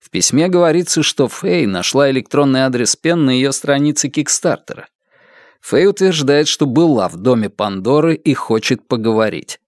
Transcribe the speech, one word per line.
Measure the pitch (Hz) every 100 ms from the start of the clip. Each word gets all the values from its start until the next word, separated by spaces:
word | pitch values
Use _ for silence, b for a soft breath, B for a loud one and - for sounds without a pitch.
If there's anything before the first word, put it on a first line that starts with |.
В | -
письме | - - 131 175
говорится, | 175 170 160 170 -
что | 147 - 127
Фэй | - 180 175 117
нашла | 92 87 131 139
электронный | 131 - 139 139 131
адрес | 131 123 113 -
Пен | 160 170
на | 139
её | 127 139
странице | 131 - 139 147 147 143
Кикстартера. | 156 147 - 175 131 - - - _ b b b b b b
Фэй | - 123 190
утверждает, | 196 190 160 139 143 151
что | - 143
была | 123 170 123 90
в | 85
доме | 113 120 104
Пандоры | - 104 98 98 147 165 160
и | 156
хочет | 131 - 113 - 123 _
поговорить. | 123 113 110 110 82 - -